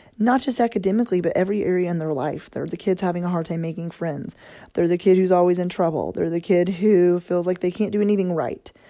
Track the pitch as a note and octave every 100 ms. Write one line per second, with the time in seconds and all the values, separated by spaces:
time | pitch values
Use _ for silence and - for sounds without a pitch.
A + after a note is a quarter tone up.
0 | _ - A3+ B3+ C4+ A#3+ A#3 G#3+ F#3 G#3+
1 | A#3 F3+ E3 - F#3 G#3 - F3+ F3 E3+
2 | D#3 C#3+ C#3+ D3+ - - D3 - - F3+
3 | F#3 F3 F3 F3 D#3+ E3+ E3 E3 E3 -
4 | E3+ C#3+ - - - - - - E3+ F3
5 | G3 F#3 F#3 F3+ F3+ F3+ F3+ - E3+ D#3
6 | E2 - E3 E3+ E3+ F3+ F3+ F3 G#3+ F#3+
7 | F3+ F3 - F3+ F3 F3+ F3+ F3 G#3 G#3
8 | G#3 G3+ F3+ E3 B2 - - - _